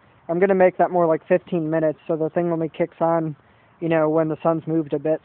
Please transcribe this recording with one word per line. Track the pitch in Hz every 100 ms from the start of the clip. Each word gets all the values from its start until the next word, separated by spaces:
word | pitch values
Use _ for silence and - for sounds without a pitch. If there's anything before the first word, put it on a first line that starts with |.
| _ _ -
I'm | 175
gonna | 196 190
make | 185 -
that | 170
more | 180 170
like | 160 -
fifteen | 180 - 175 156
minutes, | 160 156 147 -
so | 160
the | 156
thing | 180 175
only | 165 160
kicks | - 165 -
on, | 165 165 160 147 _ _ _ -
you | 165
know, | 165 156
when | 160 160
the | 151
sun's | 165 165 156
moved | 160 147
a | 156
bit, | 151 156